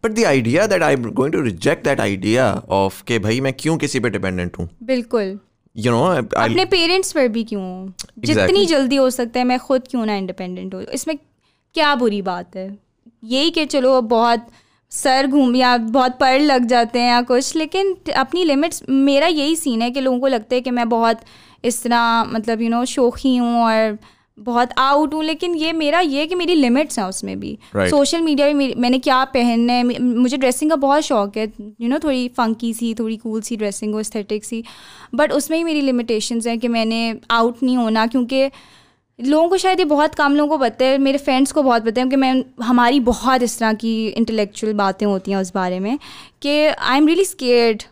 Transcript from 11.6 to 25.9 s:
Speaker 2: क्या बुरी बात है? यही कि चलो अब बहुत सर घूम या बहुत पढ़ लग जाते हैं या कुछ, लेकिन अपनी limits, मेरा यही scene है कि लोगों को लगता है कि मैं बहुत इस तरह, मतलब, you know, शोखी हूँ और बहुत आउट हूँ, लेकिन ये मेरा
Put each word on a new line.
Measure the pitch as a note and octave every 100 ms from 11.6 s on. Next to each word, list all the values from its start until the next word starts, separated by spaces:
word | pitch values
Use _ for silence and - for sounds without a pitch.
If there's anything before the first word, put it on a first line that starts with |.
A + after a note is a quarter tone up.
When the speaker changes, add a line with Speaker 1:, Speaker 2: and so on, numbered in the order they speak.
| _
Speaker 2:
क्या | E4 D4
बुरी | C#4 A#3 G#3
बात | F#3 F3+ F3+ F#3+
है? | F#3+ G3+ _ _ _ _
यही | A3 C4 D#4+
कि | E4
चलो | D4+ C#4+ B3+ C4
अब |
बहुत | A3+ A#3 A#3 A#3 A#3 _ _ _ _
सर | - C#4 C4 C#4
घूम | C#4+ B3+ B3
या | B3 A#3+
बहुत | A3 B3 B3+ B3
पढ़ | C4 C4
लग | D4 C4
जाते | A#3 B3 A#3 A#3+
हैं | A#3+
या | A#3+
कुछ, | A#3+ B3 C4 D#4+
लेकिन | D#4 F#4+ G4 F#4 - C4+
अपनी | C4+ F4
limits, | E4+ C#4 E4 - -
मेरा | C4+ C#4 C#4 E4
यही | D#4 C#4+ D#4+
scene | C#4+ A3+
है | A#3+
कि | C4
लोगों | C4 B3
को | C4+
लगता | B3 G#3+
है | B3+
कि | B3+
मैं | A#3+ A#3
बहुत | A#3 A3+ A3+ - - - _
इस | B3 -
तरह, | A#3+ A#3 A#3 A#3
मतलब, | G#3+ A3+ G#3+ A3+
you | A3+
know, | A#3
शोखी | B3+ - B3 - C4+ B3
हूँ | A#3+ A#3
और | A3+ A3 A3 G#3+ - _ _ -
बहुत | G#3+ A#3+ B3 -
आउट | C4+ C#4+ D4+
हूँ, | D#4
लेकिन | D#4 D#4 F4+
ये | E4 D#4
मेरा | E4 D4